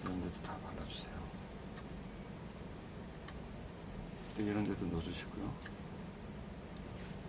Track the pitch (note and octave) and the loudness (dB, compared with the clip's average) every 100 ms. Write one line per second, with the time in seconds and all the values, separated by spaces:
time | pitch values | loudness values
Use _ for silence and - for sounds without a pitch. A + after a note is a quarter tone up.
0 | F2 F2+ F2+ - E2+ - E2+ E2 C#2+ - | 2 4 2 0 -2 -2 -2 -2 0 0
1 | - - - - - - - - - - | 0 -2 -2 -2 -4 -4 -4 -4 -2 -2
2 | - - - - - - - - - - | -4 -4 -4 -4 -4 -4 -4 -4 -4 -4
3 | - - - - - - - - - - | -4 -2 -2 -2 -4 -4 -4 -4 -4 -2
4 | - - - - G#2 G#2 G2+ G2 F#2 E2 | -2 -4 -4 6 8 8 8 6 6 4
5 | D#2+ F2 - - G2+ - - - - - | 4 0 0 0 0 0 -2 -4 -4 -4
6 | - - - - - - - - - - | -4 -4 -4 -4 -4 -4 -4 -4 -4 -4
7 | - - | -2 -4